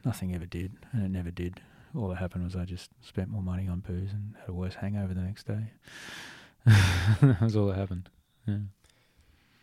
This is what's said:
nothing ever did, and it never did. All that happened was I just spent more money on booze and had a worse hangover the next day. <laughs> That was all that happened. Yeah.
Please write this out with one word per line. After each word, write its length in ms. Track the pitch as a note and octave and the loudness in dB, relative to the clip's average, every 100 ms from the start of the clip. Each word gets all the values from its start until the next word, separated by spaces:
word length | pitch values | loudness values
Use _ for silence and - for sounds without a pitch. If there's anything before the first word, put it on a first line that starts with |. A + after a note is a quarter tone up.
nothing 300 | C3 - F#2 | -4 -4 -4
ever 120 | F2 F2 | -4 -6
did, 260 | F2 F#2+ - - | -6 -8 -10 -6
and 120 | A#2+ | -4
it 60 | F#2+ | -2
never 200 | F#2+ F2 | -2 -4
did. 300 | E2+ F2 F#2 - - - | -4 -6 -8 -20 -20 -12
All 140 | D#3 G2 | -6 -4
that 80 | F2+ | -4
happened 280 | F2+ F2+ | -4 -4
was 120 | F2 F#2 | -4 -4
I 80 | |
just 260 | F2+ F2+ - _ | -6 -8 -12 _
spent 260 | - - F#2+ | -10 -6 -4
more 140 | G#2+ | -4
money 260 | F#2 F2+ F#2+ | -4 -2 -2
on 120 | F2+ | -4
booze 320 | F#2+ F2+ F#2+ | -4 -6 -4
and 220 | G#2 G#2 - | -6 -8 -12
had 80 | - | -10
a 40 | |
worse 200 | F2+ F#2 - | -6 -6 -4
hangover 360 | G2 G#2 G2 | -4 -4 -2
the 80 | F#2 | -4
next 260 | F#2 G#2 - | -4 -6 -6
day. 260 | G#2+ A2 - - - - - - - - _ A#2+ | -6 -6 -10 -20 -18 -16 -16 -16 -18 -20 _ 8
<laughs> 60 | G#2 F#2 F2+ F#2+ G#2 | 8 8 4 4 6
That 200 | C#3 B2 | 6 6
was 120 | A2+ G#2+ | 4 4
all 100 | G2+ | 2
that 100 | F#2+ | 2
happened. 320 | F#2+ F2+ F2+ _ _ _ - | -2 -4 -10 _ _ _ -4
Yeah. 120 | G2+ G2+ - _ _ _ _ _ _ _ _ | -4 -4 -12 _ _ _ _ _ _ _ _